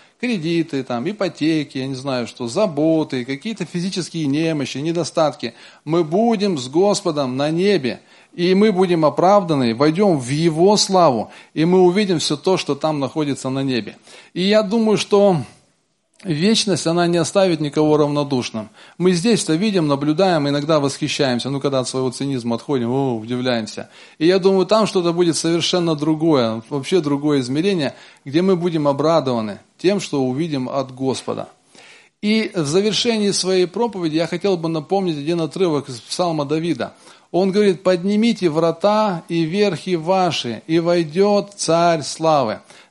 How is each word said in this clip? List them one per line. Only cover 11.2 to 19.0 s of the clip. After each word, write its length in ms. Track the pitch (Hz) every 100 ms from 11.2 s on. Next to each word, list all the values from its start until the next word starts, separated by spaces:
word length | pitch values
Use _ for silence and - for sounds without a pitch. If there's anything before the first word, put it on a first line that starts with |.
| 92 - -
и 120 | 156 165
мы 160 | 185
увидим 360 | 180 185 202 160
все 180 | - 147
то, 220 | 185 185
что 160 | -
там 260 | 139 156 151
находится 500 | 127 160 147 131 131
на 120 | 135
небе. 340 | 139 123 104 - - - -
И 80 | 170
я 220 | 190 214
думаю, 340 | 202 233 220 196
что 400 | - 202 202 170 110 - _ _ _ _ _ _
вечность, 640 | 196 147 196 226 196 160 170
она 180 | 170 170
не 120 | 175
оставит 420 | 160 202 190 160
никого 360 | 147 156 156 151
равнодушным. 720 | 147 147 139 131 113 110 104 - -
Мы 140 | -